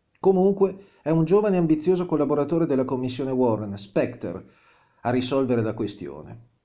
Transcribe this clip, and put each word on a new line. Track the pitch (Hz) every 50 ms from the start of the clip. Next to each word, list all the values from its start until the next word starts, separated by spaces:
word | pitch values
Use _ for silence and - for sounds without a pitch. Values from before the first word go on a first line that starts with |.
| _ _ _ _
Comunque, | - 190 190 180 190 202 196 196 196 185 - - - _ _ _
è | - 147
un | 165 165 160
giovane | 151 190 208 214 208 190
ambizioso | 175 170 156 156 151 - 185 190 180 180
collaboratore | 175 165 147 143 135 147 147 143 143 165 165 165
della | 147 135 131 127
commissione | 131 135 123 127 123 - 143 135 131
Warren, | 131 127 127 117 107 101 107 101 98 98
Specter, | - - - 160 127 120 - - - 90 87 - - - _ _ _ _ _ _ _ _ _ _
a | - 120
risolvere | 123 127 127 - 135 135 135 120 123 117
la | 110 110
questione. | 107 117 110 - - - 90 69 69 76 76 - 110 - - _ _ _